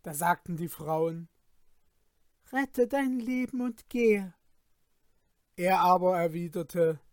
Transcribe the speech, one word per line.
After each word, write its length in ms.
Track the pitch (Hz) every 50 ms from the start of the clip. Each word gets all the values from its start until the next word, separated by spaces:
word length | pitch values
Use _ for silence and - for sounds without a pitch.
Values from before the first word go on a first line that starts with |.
| _
Da 100 | 170 151
sagten 440 | 143 170 175 175 - _ - 170
die 100 | 156 175
Frauen, 600 | 156 - - 156 151 160 160 165 165 165 165 170 - _ _ _ _ _ _ _ _ _ _ _ _ _ _ _ _ _ _ _ _ _ _ _ -
„Rette 360 | - 262 277 262 - 254 247
dein 320 | 220 285 277 269 262 254 254
Leben 420 | 226 240 254 254 254 240 - 247
und 260 | 247 247 226 - -
gehe.“ 460 | _ - 240 240 220 214 202 190 185 - _ _ _ _ _ _ _ _ _ _ _ _ _ _ _ _ _ _ _ _ _ _ _ _
Er 240 | - 175 185 185 180
aber 400 | 170 180 180 180 180 180 185 175
erwiderte 800 | 170 170 156 170 175 170 147 175 165 - - 175 170 160 160 143 _ _